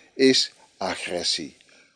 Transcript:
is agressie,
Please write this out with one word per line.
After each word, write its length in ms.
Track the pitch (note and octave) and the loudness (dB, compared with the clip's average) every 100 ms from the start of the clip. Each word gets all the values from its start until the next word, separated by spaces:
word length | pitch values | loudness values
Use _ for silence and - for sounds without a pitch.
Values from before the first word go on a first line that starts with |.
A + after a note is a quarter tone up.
| _ | _
is 380 | - C3 B2+ - _ _ - | 2 4 4 0 _ _ -10
agressie, 800 | F#2 F2 - F2 E2+ - C#2+ - _ - _ | -8 -6 -6 -6 -4 -6 -8 -18 _ -20 _